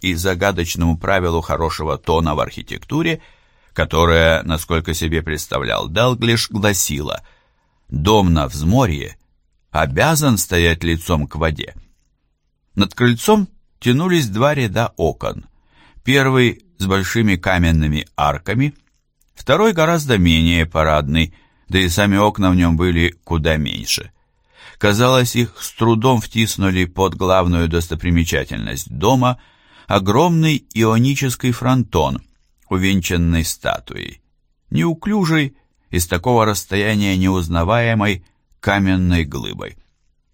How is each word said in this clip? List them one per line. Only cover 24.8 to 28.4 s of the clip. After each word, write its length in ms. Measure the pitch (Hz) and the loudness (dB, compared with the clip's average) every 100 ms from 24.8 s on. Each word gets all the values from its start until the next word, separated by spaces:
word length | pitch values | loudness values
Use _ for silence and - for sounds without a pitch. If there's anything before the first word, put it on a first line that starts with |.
| 104 101 123 131 123 120 | 0 4 4 4 2 0
их 200 | 117 - | -4 -6
с 120 | - | -16
трудом 480 | - 113 113 131 120 | -2 2 4 2 2
втиснули 640 | - 110 110 - 98 92 | 0 -2 -2 0 0 0
под 300 | 87 95 95 | -2 0 -2
главную 540 | 90 92 92 90 85 82 | 0 2 2 2 2 0
достопримечательность 1200 | 85 82 78 87 85 80 71 | -2 -4 -4 0 0 2 -2